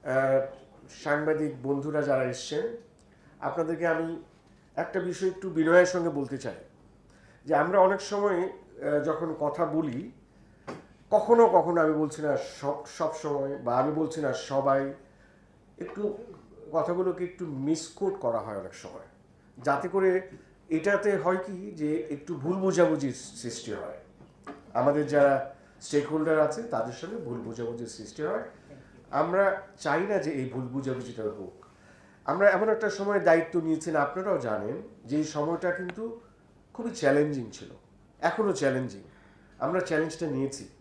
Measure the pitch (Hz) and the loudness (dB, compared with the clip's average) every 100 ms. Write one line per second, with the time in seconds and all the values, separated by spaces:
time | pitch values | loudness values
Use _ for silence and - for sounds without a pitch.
0 | - 131 135 135 - - - - - - | 2 2 4 2 0 -10 -20 -20 -20 -10
1 | 151 147 151 156 151 131 131 143 147 147 | 0 0 2 0 -2 -4 -2 -2 0 -2
2 | 139 131 123 120 - 151 233 - - _ | 2 2 0 -4 -6 -4 -4 -8 -16 _
3 | - _ - - - 165 160 160 170 165 | -20 _ -20 -8 -6 -4 -4 -2 0 0
4 | 165 165 - _ _ - _ - 165 190 | -2 -8 -14 _ _ -20 _ -6 -4 -4
5 | 175 175 190 185 190 160 160 180 180 180 | -4 -2 -2 -2 -4 0 8 8 8 2
6 | 170 143 135 135 117 - - - - - | -2 -2 -4 -6 -8 -10 -18 -20 -20 -20
7 | - - - - 143 147 160 196 185 196 | -20 -20 -20 -18 0 2 4 6 6 4
8 | - 202 202 175 190 - - 110 143 147 | -2 0 2 2 -2 -6 -20 -8 0 0
9 | 139 156 160 151 147 156 160 156 151 123 | 0 -2 -4 -2 -2 0 0 0 -2 -6
10 | 220 - - - - - - - - - | -10 -16 -20 -20 -20 -20 -16 -16 -18 -20
11 | - 208 226 233 226 190 160 170 156 151 | 2 2 6 8 10 8 6 4 4 2
12 | 151 - 151 127 - - 139 147 - - | 0 -2 0 0 -2 -6 -4 -4 -10 -4
13 | 156 - 151 143 139 139 120 123 143 151 | -4 -2 -4 -2 -4 -4 0 2 2 0
14 | 160 160 143 120 - 135 135 139 139 139 | -2 -2 -4 -4 -2 0 2 2 0 -8
15 | - - - - - _ _ - - 202 | -20 -20 -20 -20 -20 _ _ -14 -12 -4
16 | 208 - 240 - - - - 160 160 175 | -4 -4 -14 -18 -20 -20 -4 -2 0 0
17 | 185 175 180 180 170 135 139 156 - - | 0 -2 -6 -6 -8 -4 -2 -2 -4 -4
18 | 196 - 120 113 110 101 92 - 92 90 | -4 0 -2 -2 -4 -8 -10 -14 -14 -16
19 | - - _ _ - - 127 175 180 190 | -18 -20 _ _ -20 -6 -2 0 0 2
20 | 190 185 185 - - - - 160 202 202 | 4 2 -2 -18 -20 -20 -4 0 2 2
21 | 208 190 160 185 196 180 202 170 151 156 | 2 2 2 0 -4 -10 -10 -4 -2 -2
22 | 156 143 - 156 147 190 190 170 165 151 | -4 -8 -8 -6 -2 0 2 6 6 4
23 | 139 120 - - 120 - - 98 87 - | -2 -6 -12 -10 -10 -10 -8 -8 -10 -12
24 | - - - - - - - 117 135 147 | -20 -20 -20 -20 -18 -18 -4 2 4 2
25 | 143 143 139 135 - - - - - 147 | 4 6 6 6 0 -12 -20 -20 0 0
26 | 139 156 156 156 147 - - 113 120 123 | 2 0 2 4 2 0 -4 -4 -4 -6
27 | 175 226 117 120 107 117 117 120 113 - | -10 -8 -8 -8 -8 -6 -6 -6 -10 -12
28 | 104 - 156 220 - - - - - - | -14 -6 -4 -4 -6 -16 -20 -20 -20 -20
29 | - 139 165 185 196 190 - - 151 151 | -6 -2 0 2 2 0 -10 -8 -2 0
30 | 202 196 143 139 127 127 123 135 131 120 | 0 -2 -2 -4 -4 -6 -6 -6 -4 -6
31 | 117 110 107 101 95 - - - - - | -8 -6 -6 -6 -14 -16 -20 -20 -20 -20
32 | - - - 170 202 185 220 220 214 196 | -20 -8 -4 6 6 6 2 2 0 -2
33 | 196 196 170 165 165 175 160 156 170 156 | 0 2 6 6 4 -2 0 -2 0 0
34 | 143 185 196 156 120 107 104 - - - | 0 -2 -2 -2 0 -4 -4 -8 -12 -20
35 | 113 147 147 151 160 170 180 180 180 185 | -4 -2 -2 -2 -2 -2 -2 -2 -6 -8
36 | 226 226 - - - - _ - 226 - | -10 -10 -18 -20 -20 -20 _ -10 -8 0
37 | 143 147 151 143 110 - - - _ - | 4 4 2 -2 -8 -12 -18 -18 _ -20
38 | - _ 165 - 202 180 139 127 127 98 | -20 _ -2 2 0 2 0 0 -4 -10
39 | - - - - - - 156 185 175 156 | -20 -20 -20 -20 -20 -6 -2 -2 0 0
40 | 160 - 160 135 135 - - - | -2 -4 -4 -2 -4 -6 -16 -20